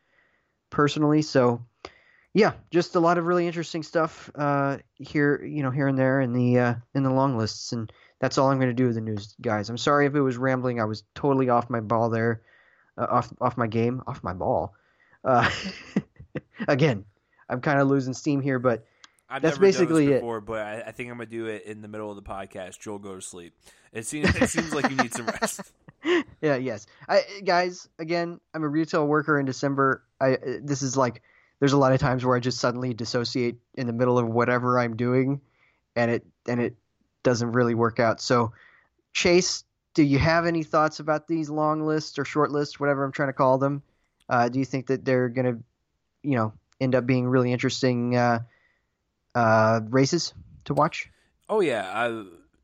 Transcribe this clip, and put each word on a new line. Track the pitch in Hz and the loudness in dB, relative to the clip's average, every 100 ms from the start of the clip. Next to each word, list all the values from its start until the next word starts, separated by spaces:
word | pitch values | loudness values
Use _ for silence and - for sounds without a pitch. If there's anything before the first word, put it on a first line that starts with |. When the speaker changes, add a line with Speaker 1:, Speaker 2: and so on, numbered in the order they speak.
| _ _ _ _ _ _ _ | _ _ _ _ _ _ _
Speaker 1:
personally. | - 147 151 147 151 | 0 0 2 2 2
So, | 147 135 123 117 120 _ - _ _ _ _ | 2 4 4 2 -6 _ -20 _ _ _ _
yeah, | 175 202 - - | 2 2 0 -2
just | 170 170 | 0 2
a | 185 | 2
lot | 165 175 | 4 4
of | 170 | 2
really | 180 175 | 0 0
interesting | 170 160 170 | -4 -6 -8
stuff, | 151 170 160 - - | -4 -2 -2 -6 -14
uh, | - 147 139 139 135 - | -4 0 0 0 -4 -10
here, | - 139 156 143 143 | -20 -4 0 2 2
you | 120 151 | -2 -4
know, | 135 | -2
here | 135 139 | 0 0
and | 135 | 2
there | 131 135 | 2 2
in | 123 | 0
the, | 123 123 123 | 2 2 4
uh, | 120 120 - | 2 -2 -4
in | 139 | -2
the | 135 | 0
long | 131 139 117 | 2 2 0
lists, | 107 - - | -2 -6 -8
and | 120 107 _ _ _ | -8 -8 _ _ _
that's | 131 - | -2 2
all | 135 | 4
I'm | 135 | 4
gonna | 127 | 2
do | 120 127 | 2 2
with | |
the | 113 | 0
news, | 110 104 104 - | -4 -6 -8 -8
guys. | 120 107 101 | -2 -2 -2
I'm | 117 | -2
sorry | 151 143 143 | 2 4 2
if | |
it | 147 | 2
was | 135 120 | 0 0
rambling. | 131 127 127 120 | 0 0 -2 -2
I | |
was | 107 107 - | -4 -6 -12
totally | - 147 135 127 | -4 0 2 2
off | 120 120 | 2 0
my | 120 | -4
ball | 107 117 117 | -2 0 0
there, | 113 113 113 _ _ _ _ _ - | 0 -2 -2 _ _ _ _ _ -8
uh, | 120 | -2
off, | 123 - - | 0 -2 -4
off | 123 123 | -4 -2
my | 117 | -2
game, | 113 120 127 - | 0 0 -2 -8
off | 139 | -10
my | 92 | -8
ball. | 90 82 104 90 - _ _ _ _ | -6 -2 -2 -4 -10 _ _ _ _
Uh, | - 123 120 - 196 - - - - | 0 2 2 -2 -10 -14 -8 -6 -6
<laughs> | - - - - - 208 | -12 -14 -14 -12 -6 -2
again, | 139 151 104 - _ _ _ - | 2 2 0 -8 _ _ _ -10
I'm | 123 | -4
kinda | 156 139 | 0 2
losing | 139 139 127 | 4 2 0
steam | 127 156 139 | -4 -2 -2
here, | 139 131 | 0 0
but | 123 113 - _ - _ - | 0 -2 -6 _ -20 _ -12
Speaker 2:
I've | 135 | -2
Speaker 1:
that's | 160 143 | -2 4
Speaker 2:
never | |
done | 196 | 4
this | 202 | 4
Speaker 1:
basically | 160 160 143 | 4 4 4
it. | 127 | 2
Speaker 2:
before, | 117 113 | 0 -6
but | 104 110 | -6 -6
I, | 104 110 110 | -6 -8 -10
I | |
think | 110 120 | -12 -12
I'm | 120 | -12
gonna | 110 | -10
do | 113 113 | -8 -8
it | 104 | -8
in | 101 107 | -10 -14
the | 107 | -12
middle | 107 107 | -10 -10
of | 101 | -12
the | |
podcast. | 107 98 98 101 92 - | -12 -12 -12 -12 -14 -14
Joel, | 110 101 | -12 -12
go | 101 92 | -12 -14
to | |
sleep. | - 90 85 _ - _ _ | -14 -16 -18 _ -20 _ _
It | 113 110 | -12 -10
seems, | 151 185 - | -2 0 2
it | - | 0
seems | 160 160 | -2 -4
like | 151 139 | -2 -2
you | 135 | -2
need | 123 | -4
some | - 117 | -6 -6
rest. | - 214 - - | -4 -6 -6 -16
Speaker 1:
<laughs> | _ - - 302 349 - - | _ -20 -8 -2 -2 -2 -4
Yeah, | 156 131 | -2 -2
yes. | 131 104 - _ - | -4 -8 -14 _ -2
I, | 156 - 202 | 0 0 -4
guys, | 190 175 180 180 - - | 0 0 0 -6 -16 -12
again, | 160 170 170 170 _ | -4 -4 -4 -8 _
I'm | 160 | -6
a | 151 | -2
retail | 151 160 175 147 | -2 0 0 2
worker | 151 151 147 | 2 2 2
in | |
December. | 135 127 139 139 135 131 _ - | 0 -2 -2 2 0 0 _ -2
I, | 131 127 135 117 | 0 0 -2 -6
this | 143 135 | -4 -4
is | 139 123 | -2 0
like, | 123 117 _ _ _ - | 0 -2 _ _ _ -2
there's | 139 | 2
a | 139 | 4
lot | 131 | 4
of | 131 | 4
times | 143 127 | 2 0
where | 127 | 2
I | 123 | 0
just | 127 123 | 0 -2
suddenly | 127 120 127 | -2 -2 -4
dissociate | 113 113 123 117 131 120 120 _ | -6 -4 -2 -2 -2 -2 -4 _
in | - 120 | -8 -4
the | |
middle | 117 123 123 | 0 2 2
of | 117 | 2
whatever | 113 120 123 123 123 | 2 2 2 2 0
I'm | 120 113 | 0 -2
doing, | 123 127 131 139 - _ _ _ _ | 0 2 0 -2 -8 _ _ _ _
and | 117 117 | -2 0
it, | 117 - _ - | 0 -6 _ -6
and | 120 | -2
it | 120 - _ _ _ _ | -4 -6 _ _ _ _
doesn't | 131 117 120 | 0 2 2
really | 120 120 | 2 2
work | 113 117 113 | 2 2 2
out. | 113 104 | 0 0
So, | - 127 113 - - _ _ _ _ | 0 2 0 -6 -20 _ _ _ _
Chase, | - 185 175 180 - - _ _ | -2 4 4 2 -4 -10 _ _
do | - | 2
you | 143 139 | 4 4
have | 160 170 170 | 4 2 2
any | 170 | -2
thoughts | 151 160 156 156 | 0 2 0 -2
about | 151 151 - | -4 -4 -2
these | 165 151 | -4 -2
long | 151 151 156 | 0 0 0
lists | 156 156 151 - | 0 -2 -4 -6
or | |
short | 135 151 143 | -2 0 0
lists, | 143 147 - | 0 -4 -2
whatever | 143 135 | -2 0
I'm | 139 | -2
trying | - 139 | -2 -2
to | |
call | 131 135 131 | 2 4 4
them? | 139 143 - _ _ _ - | 2 -2 -8 _ _ _ -2
Uh, | 123 120 | 0 2
do | 127 | 0
you | |
think | 135 135 127 | -4 -4 -2
that | 131 | -2
they're | 131 127 123 | 0 0 0
gonna, | 120 123 117 - _ _ _ _ _ | 0 -2 -2 -10 _ _ _ _ _
you | 147 127 | -2 0
know, | 110 - _ - | -2 -6 _ -4
end | 131 | 0
up | 123 | 2
being | 120 127 123 | 2 0 2
really | 131 123 | 2 2
interesting, | 123 127 - 127 120 120 123 | 0 -2 0 0 0 0 2
uh, | 120 117 120 _ _ _ _ _ _ _ _ | 2 0 -4 _ _ _ _ _ _ _ _
uh, | 120 113 110 110 113 110 | 0 4 6 4 2 2
races | 131 139 170 - - - - | 2 2 0 -4 -12 -20 -12
to | - | -4
watch? | 147 156 - - _ _ _ - | 0 0 -2 -14 _ _ _ -4
Speaker 2:
Oh | 214 | 0
yeah, | 165 113 92 | 0 -2 -4
I, | 104 120 113 95 85 _ _ | -4 -4 -4 -10 -18 _ _